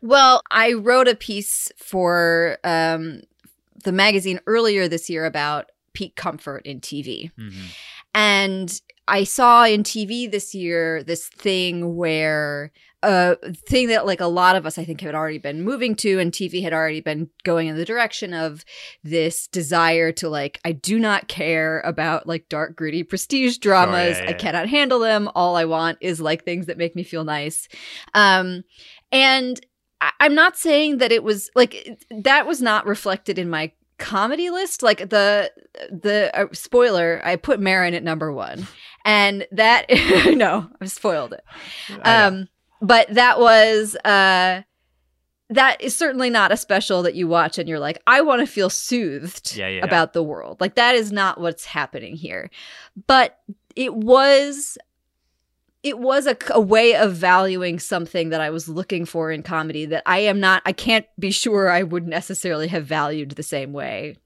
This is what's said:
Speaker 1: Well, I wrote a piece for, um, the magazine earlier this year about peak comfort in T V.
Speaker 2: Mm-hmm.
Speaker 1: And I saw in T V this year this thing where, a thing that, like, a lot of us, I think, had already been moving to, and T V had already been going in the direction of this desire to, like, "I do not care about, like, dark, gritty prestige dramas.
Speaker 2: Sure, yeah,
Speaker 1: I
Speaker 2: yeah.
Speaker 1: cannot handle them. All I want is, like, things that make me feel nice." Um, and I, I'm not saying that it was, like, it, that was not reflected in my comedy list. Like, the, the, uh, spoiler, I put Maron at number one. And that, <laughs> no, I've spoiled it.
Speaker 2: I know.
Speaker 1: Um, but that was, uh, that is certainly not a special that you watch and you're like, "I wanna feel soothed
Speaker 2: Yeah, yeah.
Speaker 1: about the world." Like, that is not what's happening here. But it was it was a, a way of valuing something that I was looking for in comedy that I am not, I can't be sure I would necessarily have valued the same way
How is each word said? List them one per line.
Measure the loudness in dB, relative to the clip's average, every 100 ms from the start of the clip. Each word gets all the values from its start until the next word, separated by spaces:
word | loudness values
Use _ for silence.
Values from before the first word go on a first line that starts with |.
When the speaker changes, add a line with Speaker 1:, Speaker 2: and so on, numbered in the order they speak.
Speaker 1:
Well, | 2 6 6 6 2
I | 0 2
wrote | 0 2 4 4
a |
piece | 0 -4 -8 -6 -8 -8 _
for, | -8 -2 0 2 2 2 0 -4
um, | -4 -2 0 -2 -6 -12 _ _ _ _ _ _
the | -4
magazine | 2 2 2 -2 -6 -2
earlier | 0 2 0 -2
this | -4 -6
year | -6
about | -6 -4 -4 -4 -8 _ _
peak | -14 -12 -10
comfort | -10 -10 -12 -14 -12
in | -16
T | -12 -12
V. | -10 -12 -14 -16
Speaker 2:
Mm-hmm. | -16 -16 -18 -18 -20 -20 -6
Speaker 1:
And | 0 2 2 0 -4 -6 -10 _ _ -2
I | 0
saw | 0 2 6 8
in | 6 4
T | 0 -4
V | -8 -8 -6
this | -6 -8 -10
year | -4 -2 -2 -4
this | -6 -8 -8
thing | _ -4 -2 -2 -4 -6
where, | -4 -4 -2 -2 -2 -4 -6 -12 _ _ _
a | 0 2 2 0 -4
thing | -16 0 0 2
that, | 0
like, | 0 -2
a | -2
lot | 2 4 4
of | 0
us, | -10
I |
think, | -10 -10
had | -8
already | -6 -6 -6
been | -10 -6
moving | -6 -4 -4
to, | -2 0 0
and | 0
T | -4 -8
V | -6
had | -4
already | -2 -2 -4
been | -6 -6 -8 _
going | -2 -2 -2
in | -6
the |
direction | -6 -2 -2 -4 -10
of | -6 -8 -8 _ -20 -20 -20
this | -6 -2 -2 -4 -8
desire | -8 -2 0 2 2 0
to, | -2 -6
like, | -6 -8 -8
"I | -8
do | -8 -4 -2
not | 0 -2 -4
care | -8 -4 -2 -2 -4
about, | -6 -4 -4 -4 -6
like, | -10 _
dark, | -8 -8
gritty | -6 -6 -6
prestige | -6 -8 -4 -2 -2 0
dramas. | 2 4 4 2 0 -2
Speaker 2:
Sure, |
yeah, | -4
Speaker 1:
I |
Speaker 2:
yeah. | -6
Speaker 1:
cannot | -4 -4 -2
handle | 0 2 2
them. | 2 0 0 -2
All | 0
I | 0
want | 0 0 -2 -4
is, | -6 -4
like, | -4 -4
things | -4 -8 -8
that | -6
make | -6 -6
me |
feel | -8 -8
nice." | -6 -6 -6 -10 -12 -20 -20 -20 -2
Um, | 4 6 4 0 -8 -14 _ -20 -20 _
and | 2 4 2 0 -8 _ _ _ _
I, | -4 2
I'm | 4
not | 6 4 2
saying | 2 2 2 0
that | 2
it | 2
was, | 0 -4 -2
like, | 2 2
it, | 0 -18 -20 _ -4
that | 2 2 2
was | -2
not | 0 0 0
reflected | -4 -4 -6 -4 -6
in | -4
my | -4 -6 _ _ _
comedy | -6 -2 -2 -2 -4
list. | -4 -6 0
Like, | 2 2 0
the, | 2 2 2 -2 _ _ -18 -16
the, | -6 -2 0 0
uh, | -2 -4
spoiler, | -6 0 2 4 2 0 -2
I | -4 -4
put | -2 0
Maron | 2 2 0
at | -2
number | -4 -4 -6
one. | -6 -10 -12 -14 -18 -20 -6
And | 2 4 4 2 -6
that, | 2 6 6 4
<laughs> | 2 4 4 6
no, | 4 4 2 -4 _
I've | -14
spoiled | -4 -2 -2 -4
it. | -12 _ -20 -18 -16 -14
Speaker 2:
I | -2 4 6 6
know. | 2
Speaker 1:
Um, | -10 _ _ _
but | 4 6 6
that | 6 6 6
was, | 8 8 8 4 0 -4
uh, | 2 4 6 4 2 0 -6 _ _ _ _ _ _ _ _
that | 2 4 2
is | -4
certainly | -2 -2 0 0
not | 2 2
a | 0
special | 0 -2 0 0
that | 0
you | -2 0
watch | 2 0 -2
and | -6
you're | -6
like, | -6 -4 4
"I | 4
wanna | 4 2 0
feel | -2 -2
soothed | -2 -4 -4 -4 -8 -12 -12 -12
Speaker 2:
Yeah, | -8 -6
yeah. | -4
Speaker 1:
about | 0 0 0
the | -2
world." | -6 -8 -12 -6
Like, | -4
that | 2 2 2
is | 0
not | -2 -2 -2
what's | -6 -8
happening | -10 -8 -8 -8 -14 -14
here. | -12 -12 -14 -18 -20 -20 -20 -20 2
But | 4 4 _ _ -20 _ -8
it | -6
was | -4 4 6 8 6 4 -6 -12 -14 _ _ _ _ _ _ _ _ _ _
it | -8 -4
was | 0 0 0
a, | -2 0
a | 0
way | 4 6 6
of | 6 2
valuing | 2 4 4 4 -2 -4 -6
something | -4 -6 -4 -4 -4
that | -2
I | -4
was | -6 -8
looking | -10 -6 -6
for | -6 -6 -6
in | -6
comedy | -6 -6 -4 -8 -6
that | -4 0
I | 2
am | 2 2
not, | 2 2
I | 0
can't | -6 0 0 0 -8
be | -4
sure | -2 0 2 2
I | 2
would | 0 -6 -6
necessarily | -8 -8 -8 -6 -4 -4
have | -6 -4
valued | -4 -4 -4 -10
the | -12
same | -8 -8 -8
way | -10 -10 -10 -12 -16